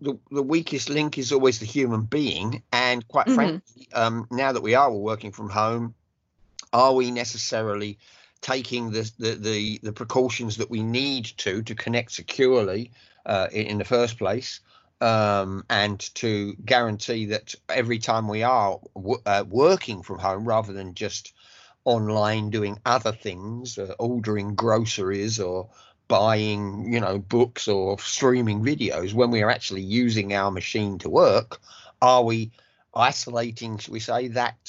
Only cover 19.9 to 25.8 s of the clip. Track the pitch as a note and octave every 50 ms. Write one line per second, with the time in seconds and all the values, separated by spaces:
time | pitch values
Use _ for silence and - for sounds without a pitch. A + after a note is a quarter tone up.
19.9 | G#2+ F2+ - - G2 F2+ F#2+ F#2+ F#2+ G2 A2+ A#2 A2 A2 A2 G2+ G2 G2 F#2+ F#2
20.9 | F2 - G#2+ G2 - - - - - _ _ - - - - - _ _ _ B2+
21.9 | A#2+ A2+ G#2+ G#2+ A2 G#2+ G#2 G#2+ A2 A2 G#2+ G#2+ G#2+ A2 G#2 G2+ G#2 G#2+ - B2+
22.9 | A#2+ B2+ A#2 A2+ A2 - - G#2+ F2+ F2+ F#2+ G#2+ A#2 A#2+ B2+ A#2+ - G2+ G2 F#2+
23.9 | G#2 - A#2 A#2+ B2 A#2+ G#2 G#2+ G#2+ G#2 G2 G#2 G2+ G2 A2+ A2+ A2 A2+ A#2 A2+
24.9 | - G#2+ F#2+ F#2 G2 G2 G2+ A2 A2 G#2+ F#2+ F2+ F2+ F#2 F#2 - _ -